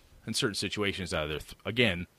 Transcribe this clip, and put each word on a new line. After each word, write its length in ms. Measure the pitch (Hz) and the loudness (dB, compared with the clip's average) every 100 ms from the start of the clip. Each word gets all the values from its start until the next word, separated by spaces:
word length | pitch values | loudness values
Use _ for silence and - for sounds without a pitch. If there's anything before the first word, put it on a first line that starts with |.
| - - - | -20 -14 -6
in 80 | |
certain 220 | 110 123 95 | 0 0 0
situations. 580 | 98 107 101 92 85 | -2 0 0 0 -2
Out 100 | 87 | 0
of 60 | 76 | 0
there, 100 | 73 | -2
th-, 160 | - - 101 | -8 -10 -2
again, 420 | 113 117 87 87 | 4 4 2 -4